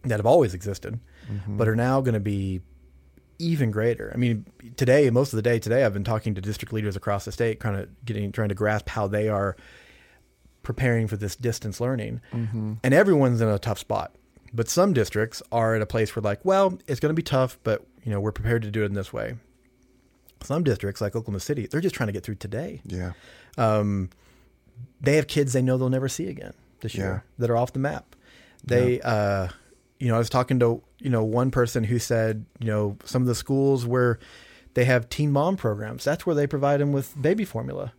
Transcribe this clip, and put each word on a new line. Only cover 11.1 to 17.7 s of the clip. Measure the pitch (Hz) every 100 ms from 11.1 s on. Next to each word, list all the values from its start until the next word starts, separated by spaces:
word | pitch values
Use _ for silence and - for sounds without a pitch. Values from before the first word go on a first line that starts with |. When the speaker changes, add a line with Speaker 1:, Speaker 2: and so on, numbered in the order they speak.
| 101
Speaker 1:
this | 104 -
distance | 123 113 110 -
learning. | 120 131 107 117 -
Speaker 2:
Mm-hmm. | 120 113 113 107 107
Speaker 1:
And | 131
everyone's | 143 196 160 131 120
in | 113
a | 101
tough | - -
spot. | - 104 82 _ _ _ -
But | 113 113
some | - 196
districts | 143 101 104 113 - -
are | 117 113 113
at |
a | 107
place | 117 107 -
where, |
like, | 104 101 185
"Well, | 190 196 185 -
it's | 135
gonna | 151
be | 160
tough, | - 135 127 -
but, | -